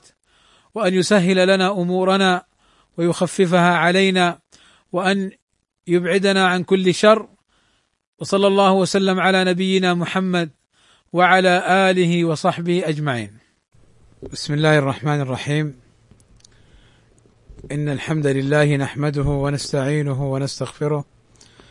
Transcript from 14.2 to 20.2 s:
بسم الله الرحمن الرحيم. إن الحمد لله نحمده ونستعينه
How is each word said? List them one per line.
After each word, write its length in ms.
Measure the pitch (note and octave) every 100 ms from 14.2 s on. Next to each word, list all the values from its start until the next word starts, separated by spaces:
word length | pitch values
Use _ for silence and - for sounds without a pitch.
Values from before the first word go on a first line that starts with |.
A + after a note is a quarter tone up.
| -
بسم 220 | - -
الله 240 | D3 D#3 D3+
الرحمن 440 | C#3 C3 C#3+ D3
الرحيم. 580 | C3 B2+ - D3 D3+ C3+ _ _ _ _ _ _ _ _ _ _ _ _ _ _ _ _ - - -
إن 180 | D3 D3
الحمد 380 | C3+ - D#3 C#3+
لله 480 | C3+ C3+ D3+ D3 C#3
نحمده 480 | C3+ - D3 C#3+
ونستعينه 1080 | C#3 C#3+ C#3 C#3+ - D3 C3+ D3+ C#3+ C3+